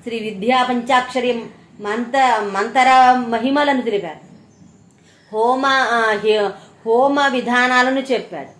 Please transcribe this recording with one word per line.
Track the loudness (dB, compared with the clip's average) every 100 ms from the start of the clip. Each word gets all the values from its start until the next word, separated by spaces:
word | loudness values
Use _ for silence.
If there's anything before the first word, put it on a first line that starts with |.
శ్రీ | -10 -8
విద్యా | -8 -6 -2 0
పంచాక్షరి | 0 -4 0 0 0 -4 -4 -4 -6 -18 -20 -14
మంత-, | -8 -6 -4 0 2 0
మంతర | -2 -4 -2 0 4 6 6 4 0
మహిమలను | -2 -2 0 0 0
తెలిపారు. | -2 -4 -6 -14 -20 -20 -20 _ -20 _ _ _ _ _ _
హోమ, | -2 0 0 0
ఆ, | 0 0 0 0 0
హి-, | 0 0 0 -4 -18 -14 0
హోమ | 2 4 2 0
విధానాలను | 0 0 0 2 2 2 0
చెప్పాడు. | -2 -4 -4 -14 -16 -20